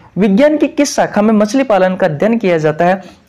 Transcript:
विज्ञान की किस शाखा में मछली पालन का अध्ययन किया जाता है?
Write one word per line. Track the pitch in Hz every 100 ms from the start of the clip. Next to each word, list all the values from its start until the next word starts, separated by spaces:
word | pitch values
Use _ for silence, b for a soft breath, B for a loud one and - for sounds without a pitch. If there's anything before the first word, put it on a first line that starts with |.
| B 170
विज्ञान | 208 196 294 302
की | 285
किस | - 285 -
शाखा | 170 -
में | 214
मछली | 214 208 269
पालन | 262 190 185 185
का | 185
अध्ययन | 143 214 226
किया | 185 170
जाता | 151 156 175
है? | 190 B B